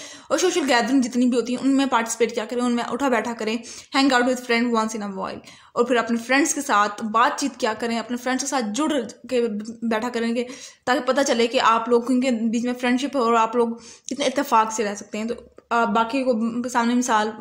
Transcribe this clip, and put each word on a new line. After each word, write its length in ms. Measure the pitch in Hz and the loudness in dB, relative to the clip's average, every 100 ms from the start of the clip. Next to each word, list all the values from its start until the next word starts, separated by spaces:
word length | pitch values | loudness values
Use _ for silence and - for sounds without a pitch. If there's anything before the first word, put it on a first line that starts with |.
| - - - | -14 -14 -4
और 80 | 311 | 0
social 220 | 359 349 | 2 2
gathering 420 | 277 240 220 269 | 2 2 4 2
जितनी 220 | 233 240 247 | 2 2 2
भी 100 | 240 | 2
होती 180 | 226 | 0
है, 60 | 247 | 0
उनमें 280 | 262 269 269 | 2 2 2
participate 460 | 240 226 - 226 | 0 0 0 -2
किया 120 | 220 214 | -2 -6
करें, 160 | 247 | -2
उनमें 220 | 247 240 | 0 0
उठा 260 | 233 247 277 | -2 -2 0
बैठा 240 | 233 247 | 0 -2
करें। 300 | 226 220 226 - - - 285 | -4 -4 -4 -6 -18 -4 2
Hang 180 | 277 | 4
out 160 | 254 247 | 4 2
with 160 | 254 - | 0 0
friend 300 | 233 240 226 | 0 2 0
once 200 | 220 220 | 0 -4
in 80 | |
a 120 | 202 190 | -8 -8
while, 220 | 190 - - - - - | -8 -10 -16 -20 -8 -2
और 80 | |
फिर 140 | 240 247 | 2 2
अपने 200 | 226 233 | 0 -2
friends 360 | 233 262 320 | 0 2 2
के 80 | - | 0
साथ 280 | 277 208 208 208 | 0 2 2 -2
बातचीत 520 | 226 220 262 285 277 - | -2 2 2 2 -4 -2
किया 180 | 226 | -4
करें, 260 | 220 233 233 | -2 -2 -4
अपने 180 | 220 240 | -4 -6
friends 260 | 254 254 | -4 -4
के 60 | 269 | -2
साथ 120 | 277 | -2
जुड़ 320 | 220 214 311 302 214 - 240 | -2 -2 0 0 -4 -8 -4
के 140 | 247 233 208 220 226 226 | -2 0 -2 -8 -8 -2
बैठा 220 | 220 247 | -2 -2
करेंगे, 380 | 233 233 233 240 269 - - - | -4 -2 -2 -4 -8 -18 -8 0
ताकि 120 | 269 | 0
पता 240 | - 254 | 2 2
चले 240 | 277 240 233 | 2 2 2
कि 100 | 254 | 4
आप 280 | 220 226 240 | 4 4 4
लोगों 320 | 240 233 254 | 2 4 2
के 100 | 262 | 2
बीच 340 | 233 226 233 240 | 0 0 0 -2
में 80 | |
friendship 420 | 247 247 247 277 277 | -2 0 0 0 0
है 60 | |
और 140 | 226 233 | 2 4
आप 200 | 226 240 | 2 2
लोग 260 | 233 226 - - - | 0 -2 -12 -16 -10
कितने 160 | 269 262 | -4 -2
इत्तेफाक 460 | 262 277 226 220 | -2 2 2 2
से 120 | - | 0
रह 120 | 208 208 | -4 -6
सकते 220 | - 214 | -10 -8
हैं। 100 | 226 | -6
तो, 60 | 233 - - - | -8 -12 -18 -4
अ, 140 | 233 226 | 0 2
बाकी 400 | 214 226 277 254 | 2 0 0 0
को 420 | 226 226 233 247 | 0 0 -4 -4
सामने 260 | 247 233 247 | 0 2 2
मिसाल 380 | 247 214 214 220 | 2 2 0 -4